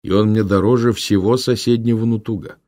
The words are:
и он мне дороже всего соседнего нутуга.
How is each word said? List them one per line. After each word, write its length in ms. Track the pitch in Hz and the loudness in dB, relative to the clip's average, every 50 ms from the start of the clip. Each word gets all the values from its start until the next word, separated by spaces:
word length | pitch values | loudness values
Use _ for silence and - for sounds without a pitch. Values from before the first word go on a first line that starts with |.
| - | -4
и 80 | - | 0
он 180 | 92 101 107 107 | 0 2 2 2
мне 140 | 107 110 107 | 2 0 0
дороже 480 | 92 101 95 92 107 127 120 117 120 | 2 0 2 2 2 2 2 2 0
всего 460 | 110 - - - 104 98 92 107 123 | -2 -2 -2 0 0 0 2 2 0
соседнего 680 | 127 - 131 123 110 - 123 120 117 113 120 117 110 113 | 0 0 -2 -4 -2 0 0 0 0 0 -2 -2 0 0
нутуга. 520 | 117 113 107 110 - 110 92 - - - _ _ | -2 -2 -2 -4 -6 -8 -8 -8 -14 -18 _ _